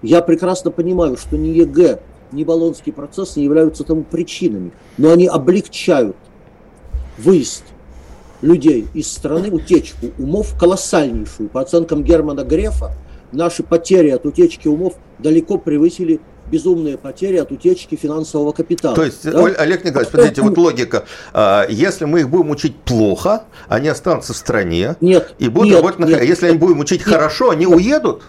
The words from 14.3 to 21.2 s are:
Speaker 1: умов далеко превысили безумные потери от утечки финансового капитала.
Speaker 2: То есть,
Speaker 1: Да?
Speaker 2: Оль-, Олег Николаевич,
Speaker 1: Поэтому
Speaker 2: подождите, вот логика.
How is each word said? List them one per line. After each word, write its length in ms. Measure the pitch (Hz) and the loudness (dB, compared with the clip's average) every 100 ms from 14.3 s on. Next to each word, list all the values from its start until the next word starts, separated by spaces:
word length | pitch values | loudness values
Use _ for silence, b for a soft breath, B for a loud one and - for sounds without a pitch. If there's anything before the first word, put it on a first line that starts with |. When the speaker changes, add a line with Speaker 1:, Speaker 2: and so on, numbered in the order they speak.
| 143 170 - 156 | 2 2 2 -4
Speaker 1:
умов 260 | 151 180 - - - | -2 -4 -6 -20 -8
далеко 380 | 131 165 160 190 | 0 0 0 -4
превысили 640 | 170 147 165 170 175 156 - - - | -2 0 0 0 -2 -2 -4 -20 -6
безумные 480 | 156 151 170 156 135 | -4 0 0 -2 -8
потери 400 | 135 131 190 185 | -12 -8 -2 -2
от 120 | 143 | -2
утечки 460 | 135 175 180 - 151 | -2 0 0 -4 -8
финансового 560 | 147 156 156 151 147 | -6 -6 -4 -4 -4
капитала. 420 | 151 160 175 156 | -4 -4 -2 -2
Speaker 2:
То 100 | 165 | 0
есть, 200 | 156 - | -2 -4
Speaker 1:
Да? 160 | 156 160 | -4 0
Speaker 2:
Оль-, 120 | 180 | 2
Олег 320 | 190 151 180 180 | 0 -2 -2 -2
Николаевич, 260 | 135 117 | -2 0
Speaker 1:
Поэтому 160 | - - | 4 2
Speaker 2:
подождите, 140 | - | 4
вот 160 | 208 170 | 0 4
логика. 460 | 170 123 123 110 - B | 2 2 -2 -2 -4 B